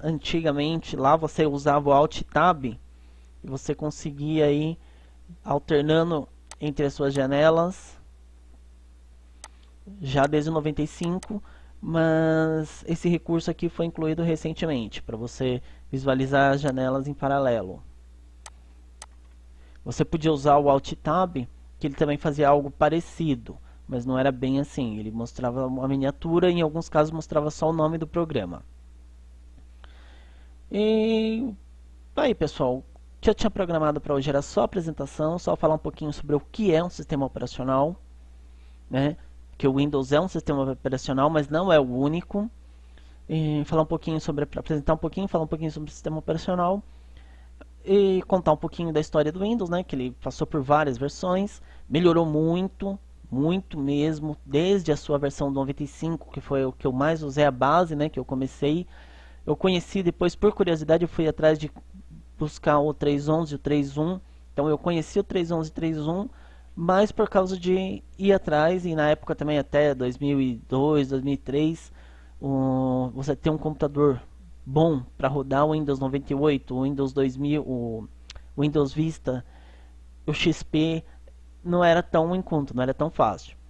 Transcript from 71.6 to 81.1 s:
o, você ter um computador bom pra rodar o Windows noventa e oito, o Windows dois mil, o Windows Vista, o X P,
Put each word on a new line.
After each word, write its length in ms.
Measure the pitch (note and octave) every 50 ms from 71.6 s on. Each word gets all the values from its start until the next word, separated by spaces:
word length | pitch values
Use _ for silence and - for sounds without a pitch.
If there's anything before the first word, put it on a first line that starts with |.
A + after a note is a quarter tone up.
| D#3 D#3 E3 - - - - - - - - - - - - -
o, 680 | - C#3 C3+ C3+ C3 C3 C3 C3 C3 C3 B2+ B2+ B2+ B2 A2+
você 220 | B2+ C3+ D3+ D3
ter 140 | - - D#3+
um 80 | D#3 D#3
computador 640 | - D#3 D3+ C#3+ D#3+ C#3+ C#3+ C#3+ D3 D3 C3+ B2+ - - - - - - - - -
bom 360 | C3 C3 D#3 D#3+ E3+ D#3 C3 B2 - - -
pra 120 | - C3
rodar 360 | C#3 C#3+ C3 C3+ C3+ C#3 D3+
o 60 | D#3
Windows 280 | D#3 D#3 D3 C#3+ C#3 C3
noventa 340 | C#3 C3 C3+ C#3+ C#3 - C#3
e 20 |
oito, 400 | C3+ D3 D#3 C#3+ C3 - - B2+
o 80 | B2+ C3+
Windows 300 | C#3 C#3+ C3+ C#3 C3+ C3+
dois 240 | C#3+ C3+ C3 B2+ C3
mil, 240 | C#3+ C#3+ D3 D3+ -
o 460 | - B2+ B2 A#2+ A#2 A2+ A2+ - - - - - - - - - - - -
Windows 320 | C#3+ D3+ D3 D#3 C#3+ C3+
Vista, 540 | - D3+ D#3+ D#3+ D#3+ - - C3+ B2+ B2 A#2+ - - - - - - - - - - - - - - - -
o 80 | - D3
X 300 | - - E3+ D#3 - -
P, 400 | - - D#3 D#3 D#3+ D#3+ D#3+ - -